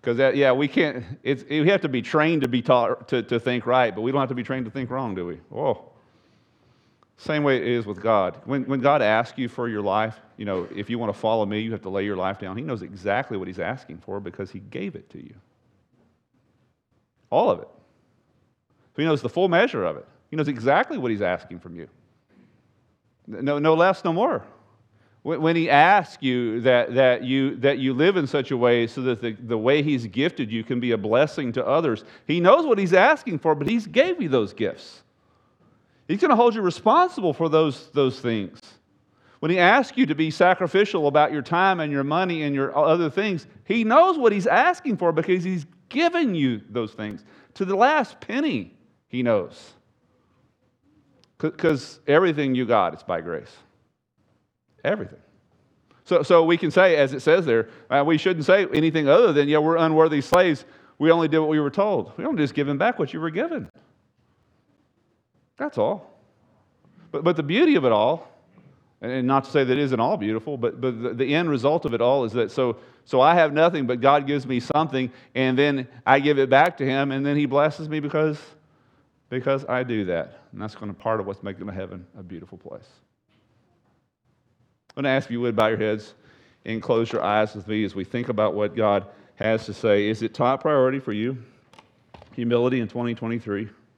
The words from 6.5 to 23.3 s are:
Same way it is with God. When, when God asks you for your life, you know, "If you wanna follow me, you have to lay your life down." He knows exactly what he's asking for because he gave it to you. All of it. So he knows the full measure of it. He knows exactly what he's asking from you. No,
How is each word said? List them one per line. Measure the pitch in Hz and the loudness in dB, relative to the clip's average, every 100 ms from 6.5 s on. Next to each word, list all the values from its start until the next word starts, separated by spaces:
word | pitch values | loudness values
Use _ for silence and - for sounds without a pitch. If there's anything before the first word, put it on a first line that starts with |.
| _ _ _ _ _ _ _ | _ _ _ _ _ _ _
Same | - 151 | -6 -2
way | 147 131 | 0 0
it | 98 | 0
is | 120 104 | -4 -4
with | 95 | -6
God. | 104 107 92 - - | 0 2 0 -6 -8
When, | 143 | -6
when | 123 135 | -4 -2
God | 135 147 | 2 2
asks | 107 110 120 - | 2 0 -2 -8
you | 123 | -10
for | - 117 | -6 -8
your | 107 | -6
life, | 101 101 110 110 _ - | -2 -2 -2 -8 _ -14
you | 104 | -8
know, | 92 87 - | -6 -6 -10
"If | 101 | -8
you | 117 | -6
wanna | 113 | -6
follow | 101 110 113 104 | -4 -2 0 -2
me, | 104 | -4
you | 110 | -6
have | 110 | -8
to | 95 | -8
lay | 98 | -6
your | 101 95 | -4 -4
life | 95 95 | -6 -6
down." | 95 98 | -10 -10
He | |
knows | 151 117 | -8 -10
exactly | 90 95 98 104 135 104 | -10 -10 -4 -2 -2 -8
what | 92 | -8
he's | 90 | -8
asking | 87 135 - 82 | -8 -8 -12 -20
for | - 98 | -12 -12
because | 98 - 95 | -12 -12 -14
he | 98 98 | -14 -16
gave | - 202 - | -12 -12 -14
it | - | -20
to | - | -20
you. | - 98 _ _ _ _ _ _ _ _ _ _ _ _ _ _ _ _ _ _ _ | -20 -20 _ _ _ _ _ _ _ _ _ _ _ _ _ _ _ _ _ _ _
All | 139 208 | 0 0
of | 87 | -2
it. | - _ _ _ _ _ _ _ _ _ _ _ _ - | -6 _ _ _ _ _ _ _ _ _ _ _ _ -4
So | |
he | 160 | -2
knows | 151 | 0
the | 120 | -2
full | - 185 | -2 2
measure | 170 240 143 87 | 4 2 0 -4
of | 73 | -6
it. | - _ _ | -14 _ _
He | 151 | -6
knows | 147 | -4
exactly | 127 117 156 - 285 | -2 0 0 0 -4
what | 123 | -4
he's | 104 | -2
asking | 95 90 - 87 | -2 -4 -8 -20
from | 90 85 | -18 -18
you. | 78 _ _ _ _ _ _ _ _ _ _ _ _ _ | -20 _ _ _ _ _ _ _ _ _ _ _ _ _
No, | - | -18